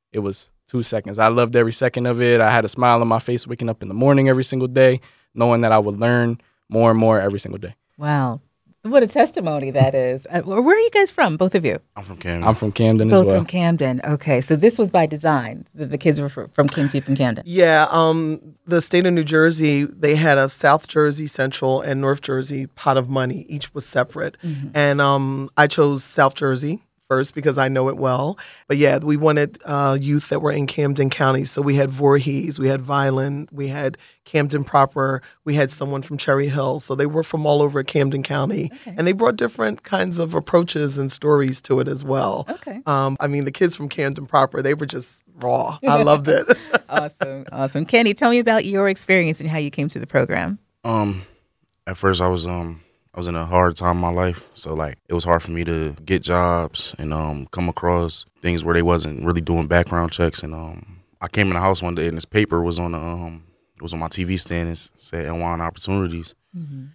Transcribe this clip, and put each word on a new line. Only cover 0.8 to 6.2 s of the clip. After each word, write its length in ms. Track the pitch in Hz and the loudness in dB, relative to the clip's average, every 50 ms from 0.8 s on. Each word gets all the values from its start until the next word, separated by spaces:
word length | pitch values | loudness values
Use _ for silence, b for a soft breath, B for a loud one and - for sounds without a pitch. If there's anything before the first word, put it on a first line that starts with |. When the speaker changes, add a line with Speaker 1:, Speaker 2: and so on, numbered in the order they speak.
| 113 | -4
Speaker 1:
seconds. 360 | - - 110 98 98 101 104 | -2 -4 -6 -6 -4 0 2
I 80 | 110 110 | 4 4
loved 280 | 117 120 123 117 120 | 4 4 2 4 4
every 180 | 120 117 113 113 | 2 2 2 0
second 320 | - 131 123 - 123 123 | 0 -2 -2 0 0 -2
of 160 | 123 120 117 | 0 0 2
it. 180 | 123 120 120 117 | 4 4 4 6
I 80 | 113 110 | 6 6
had 140 | 123 120 110 | 4 4 2
a 40 | 104 | 0
smile 320 | - - 123 123 120 117 | 0 2 4 4 4 4
on 60 | 117 117 | 4 2
my 120 | 113 113 | 0 0
face 260 | - - 123 120 - 120 | -2 -2 -6 -6 -6 -8
waking 220 | 120 117 120 113 | -8 -6 -6 -6
up 120 | 110 - | -6 -8
in 60 | - 98 | -10 -8
the 40 | 95 | -4
morning 360 | 107 127 139 143 139 135 135 | 0 4 4 4 6 4 4
every 140 | 131 127 127 | 2 2 0
single 240 | - - 131 127 127 | -2 -4 -4 -4 0
day, 340 | 123 135 131 131 123 127 b b b b b b b | 4 6 6 6 6 2 b b b b b b b
knowing 280 | 117 120 120 120 117 | 0 2 2 4 4
that 100 | 117 113 | 4 4
I 80 | 110 110 | 4 4
would 200 | 104 104 101 101 | 4 2 -2 0
learn 400 | 113 120 120 120 | 0 2 2 2